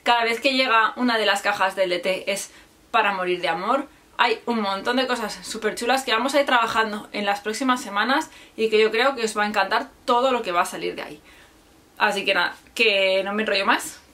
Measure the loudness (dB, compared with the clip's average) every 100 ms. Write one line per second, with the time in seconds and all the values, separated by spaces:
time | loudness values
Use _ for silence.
0 | 2 2 0 0 0 2 2 4 2 0
1 | 0 2 2 0 -2 0 -2 0 0 0
2 | -2 -4 -4 -6 -8 -18 -20 _ _ 0
3 | 2 0 -2 -2 -2 -2 0 -2 -2 -16
4 | _ -2 0 0 -2 -2 -2 -2 -2 -2
5 | 0 -2 -4 -8 -12 -6 -4 -2 -2 -2
6 | 0 -2 2 2 2 2 2 0 -2 -4
7 | -8 -4 -2 -2 -4 -2 0 0 -2 -2
8 | 0 0 -2 -14 -18 -4 2 4 4 4
9 | 2 0 -4 0 0 0 0 0 -2 -8
10 | 0 2 2 0 0 0 -2 -4 -8 -8
11 | -12 -14 -20 -20 -20 _ _ _ _ 0
12 | 0 2 0 0 0 -4 -14 2 2 4
13 | 4 2 0 -2 0 0 2 0 -2 -14
14 | -20